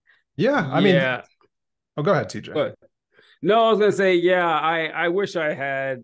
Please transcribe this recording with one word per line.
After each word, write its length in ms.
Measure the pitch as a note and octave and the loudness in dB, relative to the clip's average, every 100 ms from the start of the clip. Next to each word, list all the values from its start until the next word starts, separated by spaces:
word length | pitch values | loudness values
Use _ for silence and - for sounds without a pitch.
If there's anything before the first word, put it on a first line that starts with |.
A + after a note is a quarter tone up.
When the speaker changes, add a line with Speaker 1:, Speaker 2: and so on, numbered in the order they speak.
| _ _ _ - | _ _ _ -4
Speaker 1:
Yeah, 320 | A3+ C#4+ C#3 | -2 0 -2
I 120 | D3 | 2
mean, 140 | G3 C#3 | 4 4
Speaker 2:
Yeah. 260 | C3 B2 - _ _ _ _ _ _ - | 2 -4 -8 _ _ _ _ _ _ -4
Speaker 1:
oh, 60 | |
go 100 | D3 | 0
ahead, 160 | D3+ G2+ | 0 0
T 140 | G#2+ | -10
J. 100 | - | -8
Speaker 2:
Go 80 | D3 | -6
ahead. 140 | C3+ - _ _ _ _ _ _ | -6 -8 _ _ _ _ _ _
No, 260 | E3 A3 A3+ | 0 4 4
I 40 | |
was 80 | G#3 | 4
gonna 140 | G#3 | 2
say, 240 | F3 F#3+ F3+ | 2 2 2
yeah, 320 | E3+ F3+ E3+ | 2 2 2
I, 380 | D3+ D#3+ E3 D#3 | 0 0 -2 -4
I 220 | D#3 F3 | -2 -2
wish 280 | F#3 G3 F3 | -2 -4 -4
I 180 | D3+ | -4
had, 480 | C3+ C#3 C3+ C3+ B2+ | -4 -4 -4 -4 -6